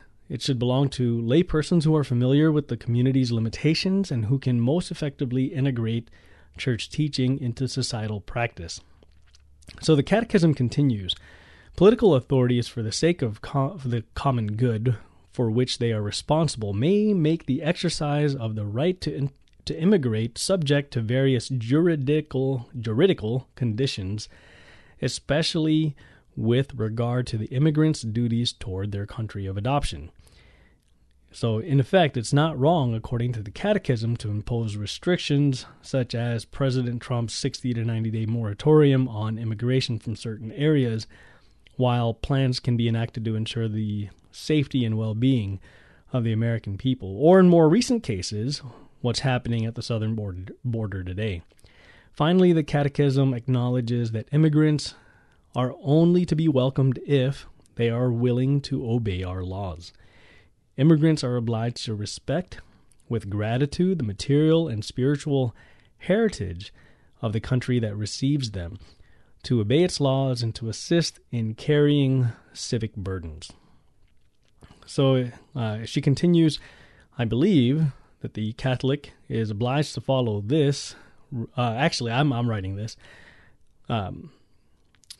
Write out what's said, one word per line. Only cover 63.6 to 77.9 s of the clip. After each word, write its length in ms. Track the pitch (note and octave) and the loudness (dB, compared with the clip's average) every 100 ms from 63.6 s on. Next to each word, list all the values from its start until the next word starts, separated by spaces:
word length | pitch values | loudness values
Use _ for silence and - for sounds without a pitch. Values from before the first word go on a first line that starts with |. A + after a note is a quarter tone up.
| C#3+ - F3+ F3+ | -2 0 0 0
the 60 | |
material 640 | A2 G2 - C#3+ D#3 E3 D#3+ | -4 -6 0 2 4 4 2
and 180 | G#2+ - | -4 -8
spiritual 680 | - C3 C#3+ D#3 C#3 B2 - - - _ _ | -2 0 0 0 0 -2 -4 -18 -20 _ _
heritage 760 | - G3+ A3+ - F#2 F2 G2+ - - _ _ _ | -2 0 0 -2 -8 -8 -14 -20 -20 _ _ _
of 100 | A#2 | -4
the 60 | A2 | -4
country 400 | - B2+ - B2 | -2 -2 0 0
that 160 | A2 G#2 | -2 -4
receives 560 | G#2 - C3+ D3 A#2+ | -8 -4 -2 -2 -2
them, 260 | F#2+ E2+ - - _ - - _ - | -8 -10 -12 -18 _ -20 -20 _ -20
to 180 | - B2 | -2 0
obey 240 | G#2 C#3+ | 2 4
its 160 | F3+ - | 2 2
laws, 440 | C#3 C3+ C3+ A#2+ | 0 2 0 -2
and 100 | A2+ | -4
to 160 | - A2+ | -4 -8
assist 500 | - - E3+ D#3+ - _ | -8 0 0 0 -6 _
in 240 | A#2+ A2 A2+ | -4 -4 -4
carrying 720 | - D3 D3 D3 C3+ C3 A#2+ - _ | 0 4 4 4 4 2 0 -2 _
civic 420 | - - A#2+ G#2+ - | -16 -6 -4 -4 -8
burdens. 560 | F#2+ F#2 E2 D#2 - - _ _ _ _ _ _ _ _ _ _ - - - | -8 -8 -10 -14 -18 -20 _ _ _ _ _ _ _ _ _ _ -20 -20 -10
So, 460 | - C3+ C3 B2 - - | 0 2 2 0 -8 -14
uh, 300 | C3+ A2 G#2+ | -6 -4 -4
she 160 | A2+ D3 | -4 0
continues, 600 | C#3+ C3+ F3 E3+ D#3+ - - - - _ _ - | 2 2 4 6 4 2 -8 -20 -20 _ _ -6
"I 80 | A2+ | -2
believe 640 | A#2 F#3+ E3 A#2+ D3+ D3+ | 2 4 4 4 4 0